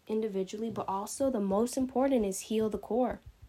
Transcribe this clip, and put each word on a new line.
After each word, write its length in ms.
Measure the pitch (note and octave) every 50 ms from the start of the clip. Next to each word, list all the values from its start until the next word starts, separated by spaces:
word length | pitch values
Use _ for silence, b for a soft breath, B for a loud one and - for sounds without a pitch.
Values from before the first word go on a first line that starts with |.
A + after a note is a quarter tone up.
| _
individually, 640 | - A3 A3 A3 A3 F#3+ F#3+ F#3+ F#3 - G#3+ A3+ A#3
but 180 | G3+ G3+ - -
also 420 | F#3+ G3 G3+ A3 - - C#4 C4+
the 100 | A#3+ A3
most 360 | G3+ G3 F#3+ G3+ A#3 B3 -
important 480 | - C4 B3+ - A#3+ C4 C#4 C#4 B3 G#3+
is 160 | G3 F#3+ -
heal 300 | - - A3 A3 A3 G#3+
the 80 | G3+ G3
core. 420 | - - G3+ A#3+ B3+ A3+ - - - - - _ -